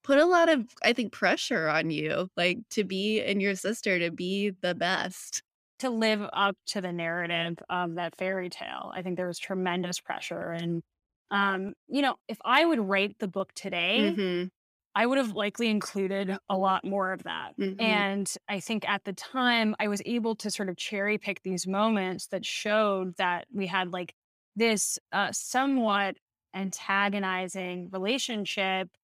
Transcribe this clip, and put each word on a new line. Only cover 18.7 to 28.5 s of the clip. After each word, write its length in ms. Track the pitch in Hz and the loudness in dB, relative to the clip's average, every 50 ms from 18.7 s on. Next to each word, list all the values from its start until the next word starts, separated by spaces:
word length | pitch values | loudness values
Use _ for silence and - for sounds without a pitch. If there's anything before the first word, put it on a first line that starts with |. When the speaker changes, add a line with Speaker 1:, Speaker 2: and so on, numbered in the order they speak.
| 226 214 - - | -4 -2 0 -2
Speaker 2:
at 160 | 202 196 _ | -2 -2 _
the 80 | 202 190 | -6 -8
time 600 | - - - - 262 247 247 240 233 220 214 208 - | -8 -10 -6 -2 2 2 4 4 4 4 2 2 0
I 80 | 214 | 0
was 140 | 208 202 202 - | 0 0 -2 -2
able 300 | - 240 240 220 226 220 | -2 -2 0 0 0 -2
to 120 | 220 - 214 | -2 -4 -6
sort 180 | - - 208 | -4 -2 -4
of 100 | 185 175 | -4 -4
cherry 400 | - - - 214 196 196 208 214 | -6 -8 -6 -2 -2 0 0 0
pick 260 | 208 - 208 190 - _ | 0 -2 -4 -6 -4 _
these 240 | 190 185 175 - | -4 -4 -2 -2
moments 600 | 185 190 196 214 226 220 202 190 185 180 - - | -2 0 2 4 4 4 2 0 -2 -4 -6 -8
that 180 | - - 185 - | -6 -6 -6 -6
showed 680 | - - - - 214 208 214 220 208 196 190 185 185 175 | -6 -6 -4 0 2 4 4 4 4 2 0 -2 -4 -2
that 280 | - 190 180 175 175 - _ 262 | -2 0 0 0 -2 -6 _ -4
we 140 | 202 190 | -4 -2
had, 260 | 180 180 190 185 175 175 | 0 0 0 0 0 -4
like, 200 | 180 180 - - _ _ _ _ _ _ _ _ | -6 -8 -8 -12 _ _ _ _ _ _ _ _
this, 420 | 202 226 226 220 196 - - - - _ _ | 2 2 4 4 2 0 -2 -4 -6 _ _
uh, 200 | - 190 202 151 | 0 0 0 0
somewhat 840 | - - - - - 247 269 277 277 262 233 214 202 202 196 190 - - _ _ _ _ _ _ - | -2 -4 -6 -2 0 2 2 4 4 4 4 4 2 2 0 0 -4 -8 _ _ _ _ _ _ -6
antagonizing 1400 | 185 196 190 - - - - 196 196 202 202 196 202 196 190 185 185 185 180 - 190 180 180 180 180 175 180 | -4 -4 -4 -6 -6 0 2 4 4 4 2 2 0 0 0 -2 -2 -4 -4 -6 -6 -6 -6 -6 -8 -8 -8
relationship 1000 | 190 190 185 208 254 269 - - 240 208 202 - | -6 -4 0 0 0 0 0 -2 -4 -4 -4 -4